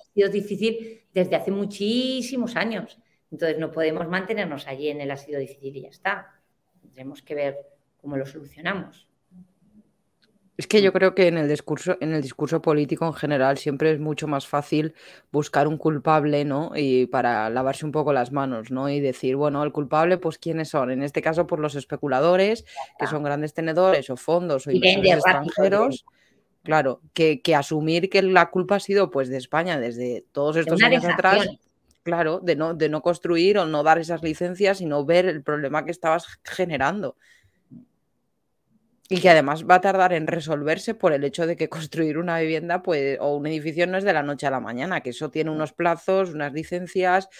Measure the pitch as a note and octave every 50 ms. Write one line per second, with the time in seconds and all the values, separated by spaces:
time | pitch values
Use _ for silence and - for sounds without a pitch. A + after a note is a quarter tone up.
0 | - _ - G3+ G3 F#3+ G#3 G3+ G3+ - G3+ F#3+ G#3+ A3+ A3 - - - - -
1 | _ _ - F#3 F3+ F3+ F3 D3+ - F#3+ G3 G3+ G3+ G3+ - - G3+ G#3 A#3 B3
2 | C4 C4 C4 B3+ B3 B3 C4+ B3 A#3 - - E3 G3 A3+ A3 F#3 - - - _
3 | _ _ _ _ _ _ D#3+ - E3+ D#3+ D3+ D#3+ D#3+ D3 - D#3+ D#3+ D#3+ D#3 F3+
4 | E3+ D#3+ F3+ F#3+ F#3+ G#3 G#3+ G#3 F#3+ D#3+ C#3+ C#3 - C#3+ C3+ C3+ D3 D3 C#3+ D3
5 | C#3 C#3+ C#3 C3+ - D3+ D3 C#3+ C3 B2 - _ C#3 C3+ C#3+ C3 - - - _
6 | - F#3+ G3+ F#3+ - - _ _ _ _ _ _ _ _ _ _ _ _ _ C3
7 | C3 C3+ C#3+ C3+ - - D3+ D3 C#3+ C#3 C3+ - - - _ _ _ _ _ _
8 | - C#3+ C#3+ C3+ C3+ C3+ - D#3 C#3 - _ - D#3+ F3 G3+ - - - - _
9 | _ _ _ _ _ _ - - - _ _ _ _ _ _ G#3+ _ _ _ _
10 | _ _ _ _ _ _ _ _ _ _ _ - - - G#3+ G#3+ G3 F#3+ F#3 F#3
11 | F#3+ F#3 F#3 G3+ F3+ E3+ E3+ E3 D3+ D3 D3 D3 - - D3+ - - F3+ F3+ -
12 | C#3+ D#3 D#3+ D3+ C3+ B2+ - - D3+ D3 E3 D#3 - D#3+ D3+ D3+ D3 C3 D#3+ -
13 | E3 E3 C#3+ - D#3 C#3+ D3 C3+ C3 C3+ C#3 C#3 - C#3+ C3+ C3+ D#3 D#3+ D#3 C#3+
14 | D3+ D3+ D3 - D#3 D3+ D3 C#3 - - - D3 C#3+ - - D3+ D#3 D#3 - -
15 | - - - - _ _ - D3 D3 - - C#3+ D3 D3+ D#3+ D3 - D#3+ D#3 C#3+
16 | - D#3+ D#3 D#3 C#3+ D3 D3 C#3+ C#3+ D3 C3+ C#3+ E3 - - D#3 C#3+ C3+ B2+ B2+
17 | B2+ B2 - C3 B2+ B2 A#2 G#2+ G#2+ A2 A#2 B2+ C3 C3+ C3+ - D#3 D3+ - D#3
18 | C#3+ D3+ C#3+ B2+ B2 B2 C#3+ C#3 C#3 C3 B2 A2+ A2 B2 C3 C3 C3+ C#3+ C#3+ C#3+
19 | C#3 C3 B2+ - - C3 C3 C#3 D3 D3 C#3 C#3+ D3 D3 - D3+ D3 B2 D#3 D#3
20 | E3 F3 F#3 F3+ - D#3+ D#3 - - E3+ D#3+ D#3+ D#3 - - D3 B2+ B2+ C3 C3
21 | C#3+ D3 - D#3 - D#3+ D#3+ E3+ E3 - F3+ D3+ D3+ D3 C3+ C#3 - - D3+ -
22 | D3+ C#3+ B2+ C3 D3+ E3+ F3+ F#3 G3 G#3 A3+ - - - - - - - _ -
23 | G#3+ - D#3 D3 D3 C#3+ C#3+ D3 D3+ D3+ - E3 E3 D#3+ D#3 F3 F#3 F#3+ F3 C#3+
24 | B2+ - B2+ - - - E3 F3 F3+ E3+ C#3 B2+ - D3 D#3 F3+ F#3 F#3 F#3+ G3
25 | F#3 F#3 E3+ D#3 F3 F#3 F3+ C#3 D3 F3 - D#3 D3 D#3+ G3 G#3 A#3 C#4 C4 -
26 | - _ _ _ _ _ _ _ _ _ _ _ - D3+ D#3 D#3 C3+ C3 - -
27 | _ _ - - D#3+ D#3+ D3+ B2+ - E3 D#3 C#3+ C#3+ - D#3+ D3+ D3+ D#3+ E3 E3+
28 | F3+ F#3+ - G3 F#3+ F#3 F#3 F3 E3+ F3 - F#3 F3 F3 G3+ G3 - - G3 G3+
29 | F#3+ - - C#3 C3+ B2+ C3+ C3 B2 - D3 D#3+ F3 F#3 D#3+ C#3 A#2 A#2+ A#2 A#2+
30 | B2 B2 A#2+ G2+ - _ - C#3+ C#3+ D3+ D#3 E3 D#3 D#3+ E3+ F#3 A3+ A#3+ B3+ A#3+
31 | - F3 - F3+ F#3 F#3 G3 G#3 G3 - - - _ _ _ _ _ _ _ _
32 | - E3+ E3+ E3+ E3 D#3 E3+ F#3+ F#3 F3 D3+ C#3 D#3+ E3 E3+ D3+ D#3 D3+ D3+ D#3
33 | - F3 E3+ - - E3+ E3+ E3 F3 G3 G#3 G3+ F3 D#3 D#3 D3 D3 D#3+ D#3 E3
34 | D#3+ E3 E3+ D#3 E3 D#3 D#3 - F3 F3+ F#3 F#3 G3+ F#3+ G3 F#3+ F3+ D3+ D3 D3
35 | C#3 D3+ E3+ F3+ F#3 F#3 E3+ D3+ C3+ - D3+ D3+ D3 C3+ D3 D#3 D3 D#3+ E3+ -
36 | - D#3+ D#3+ F3 - - - - - - - - F#3 E3+ D3+ C3 C3+ D3 F#3 G#3+
37 | E3+ - - _ _ _ _ _ _ _ _ _ _ _ - - - _ _ _
38 | _ _ _ _ _ _ _ _ _ _ _ _ _ _ _ _ _ _ _ _
39 | _ - F#3 F3 E3+ F3+ E3 D#3 C3+ C#3 D3+ D#3+ E3 F3 F3+ F3+ F3+ G3 F#3+ F#3
40 | F3+ F3+ F3 D#3 D#3+ D#3 E3+ E3+ C#3+ D#3+ D#3 D3 C#3+ D3+ E3 G3 - A3+ - -
41 | - E3+ D3+ C#3 C#3+ C#3 - E3+ E3 E3 E3+ - D#3+ D3 - E3 D#3 C#3+ - E3
42 | D#3+ D3+ C#3+ D#3+ F3 F3 E3 E3 D#3+ D#3 D#3+ D#3 E3+ E3+ E3+ F#3 - F#3 D#3+ C#3+
43 | C#3 C#3 C3+ - - D3 D3 D3 C#3+ D3+ D#3+ D#3 D3 D#3+ D3 E3+ F3 F3+ F#3 F#3+
44 | G3 G3+ E3 D3+ C#3+ C#3+ C#3+ C3 D#3 C#3 C3+ B2+ G#2+ G#2+ A#2+ B2 D3 F#3+ F3+ D3+
45 | - B2+ A#2+ - D#3 D3+ - D#3+ D#3 D#3+ D#3 D#3 D#3 D3 - - E3+ E3+ E3+ E3
46 | - G3 F#3+ F#3+ F#3+ F3 D3+ D3+ D3 C#3+ C3+ D#3 D#3 - F3 F3+ F3+ D#3+ - F#3+
47 | F#3 F3+ F3+ G3 F#3 - -